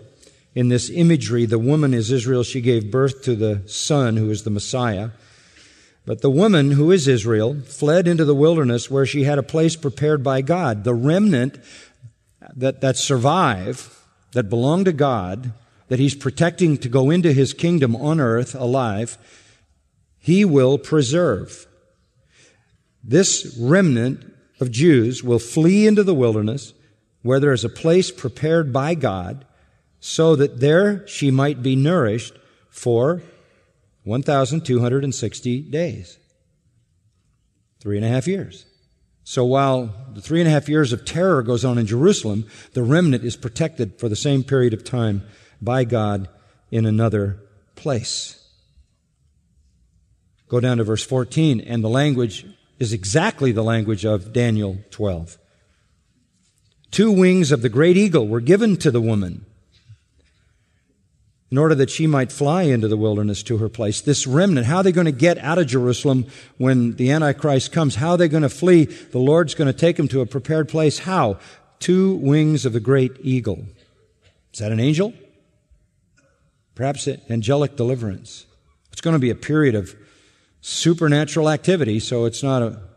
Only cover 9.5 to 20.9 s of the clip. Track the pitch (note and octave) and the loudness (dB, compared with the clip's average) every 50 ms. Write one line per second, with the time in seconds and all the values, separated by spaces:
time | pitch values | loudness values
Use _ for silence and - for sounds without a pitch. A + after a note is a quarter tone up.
9.5 | - D#3+ D#3+ D#3+ D#3+ - - C#3 - - D3+ D3+ D#3 C#3 B2 C#3 C3 C3+ C3+ C#3 | -2 0 0 0 0 -2 -6 -8 -4 -2 0 0 0 0 0 -2 -2 -2 0 -2
10.5 | E3+ F#3 E3+ B2+ A2 G#2 G2 B2 A#2+ A#2 B2 D3 E3 G3 G#3+ G#3 D#3+ A#2+ B2 C#3+ | -2 0 0 -2 -4 -2 -2 -2 -2 0 2 2 2 2 4 2 2 2 0 -2
11.5 | - - - - - - - - _ _ B2+ A2+ _ _ _ _ _ _ - - | -4 -10 -18 -20 -20 -20 -20 -20 _ _ -20 -20 _ _ _ _ _ _ -20 -20
12.5 | - B2+ C3 C3+ B2+ - C3+ C3+ B2+ - - - C#3 B2 A#2 C#3+ D#3+ F#3+ F3 C3+ | -8 -4 -4 -4 -2 0 -2 -2 0 0 -2 -2 0 2 2 2 2 2 2 0
13.5 | G#2+ F#2 F#2 A2+ C3 - - - - - _ _ _ _ _ _ - B2 A#2 F#2+ | 0 -2 -6 -8 -10 -10 -14 -20 -20 -20 _ _ _ _ _ _ -4 -4 -2 -2
14.5 | A2+ A#2 B2 C#3+ D#3+ F#3+ G3 F#3 E3 B2+ D3 C#3 B2+ G#2 F2+ F2+ G2 A#2+ B2+ B2 | -2 0 0 2 2 2 0 0 0 0 0 0 0 -2 -4 -6 -8 -8 -8 -10
15.5 | G#2+ - _ _ _ _ _ - B2+ B2 C#3 C#3 C#3 - - - - - E3 F3 | -12 -14 _ _ _ _ _ -4 0 0 0 0 0 -2 -6 -6 -2 0 -2 -2
16.5 | E3+ - F#3 D#3+ D3 C3+ - A#2+ A#2+ C3+ C3 C#3 E3 F#3 E3+ E3 C3+ C3+ C3+ - | 0 2 2 2 2 0 -2 -2 0 2 2 2 2 2 2 2 4 2 2 0
17.5 | - - D#3+ E3+ F3 D#3+ C3+ A#2 A2+ A2+ C#3 D3+ D#3+ D#3+ C3+ A#2 A2+ A#2+ C3 - | -2 -2 -2 0 0 2 2 0 0 -2 -2 -2 0 0 0 0 0 -2 -2 -4
18.5 | - B2+ B2 A#2+ B2+ C3+ B2 A2+ G2 G2+ A#2+ A#2 - - _ _ - - _ _ | -6 -6 -4 -2 -2 -2 -2 -2 -4 -4 -6 -8 -10 -16 _ _ -20 -20 _ _
19.5 | _ _ _ _ _ _ _ _ _ _ _ _ _ _ - D3+ F3 G3 G#3 F#3 | _ _ _ _ _ _ _ _ _ _ _ _ _ _ -2 2 2 4 4 4
20.5 | C#3+ C#3 B2+ B2+ C#3+ C3+ - - | 4 4 4 4 2 0 -2 -2